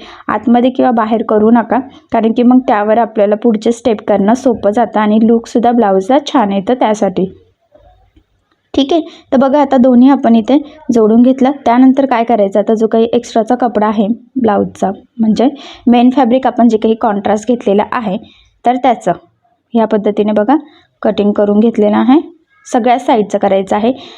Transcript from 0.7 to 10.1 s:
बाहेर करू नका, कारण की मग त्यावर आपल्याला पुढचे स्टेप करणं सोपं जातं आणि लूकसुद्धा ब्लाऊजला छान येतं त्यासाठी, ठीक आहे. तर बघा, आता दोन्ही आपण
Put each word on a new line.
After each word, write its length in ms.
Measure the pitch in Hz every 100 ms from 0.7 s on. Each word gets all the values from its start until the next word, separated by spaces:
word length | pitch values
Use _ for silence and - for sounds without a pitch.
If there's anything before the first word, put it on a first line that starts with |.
| 254 262
बाहेर 320 | 233 220 226
करू 280 | 226 214 208
नका, 280 | 240 220 247 269 - _
कारण 220 | 233 220
की 100 | 226
मग 160 | 240 254
त्यावर 380 | 254 220 208 220
आपल्याला 380 | 220 220 202 208
पुढचे 360 | 240 214 233
स्टेप 300 | 233 262 214 -
करणं 260 | 202 196
सोपं 380 | 247 262 226 196
जातं 280 | 208 220 214
आणि 200 | 214 214
लूकसुद्धा 480 | 226 233 233 247 233
ब्लाऊजला 460 | 240 208 190 190 269 294
छान 180 | 269 208
येतं 220 | 196 190
त्यासाठी, 520 | 254 240 214 196 185 185 - _ _ _ _ - _ _ _ _ _ _ _ _
ठीक 200 | - 277
आहे. 80 | 339
तर 360 | 320 - _ 269
बघा, 240 | 269 294
आता 160 | 277 269
दोन्ही 320 | 254 240
आपण 260 | 254